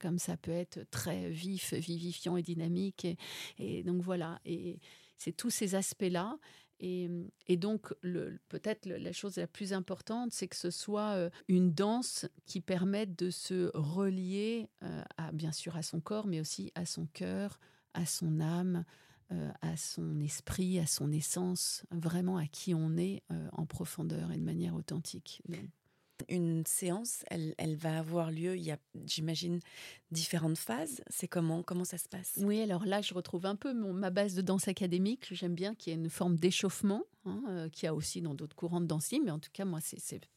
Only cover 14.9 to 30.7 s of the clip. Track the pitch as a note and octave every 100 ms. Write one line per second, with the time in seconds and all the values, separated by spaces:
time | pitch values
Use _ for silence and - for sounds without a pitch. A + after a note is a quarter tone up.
14.9 | D#3+ - - D#3+ D#3 D#3+ D3+ F3 E3 D#3
15.9 | E3 - G#3+ G#3 D#3+ D#3 - G3 F3 E3+
16.9 | - E3 - F3+ F#3 G3+ - - - _
17.9 | - E3+ - E3 D#3 D#3+ E3+ F#3 F3 E3+
18.9 | - - - - E3+ D3+ - D#3+ E3 -
19.9 | - E3 D3+ D3 - - - F#3 F#3 D#3+
20.9 | - C#3+ D3+ - F3+ F3+ F3+ - - -
21.9 | E3+ E3 F3 F3+ F#3 D3+ - - E3 D#3+
22.9 | E3 F3+ G3 - E3 D#3 - D#3 - -
23.9 | - E3 D#3+ E3+ D#3+ D#3+ E3 E3+ D#3+ -
24.9 | F3+ - - - - - E3+ - - _
25.9 | _ _ - - F3+ E3+ D#3+ D#3+ - F3+
26.9 | F#3 A#3 - - E3+ D#3 - D#3+ D3+ E3
27.9 | D#3+ D#3+ E3+ E3 D#3+ F3 F#3 D#3+ D3+ _
28.9 | E3+ D#3+ - D#3+ D#3+ F3 F3 - - -
29.9 | - - D#3+ D#3+ E3+ D#3+ D#3+ -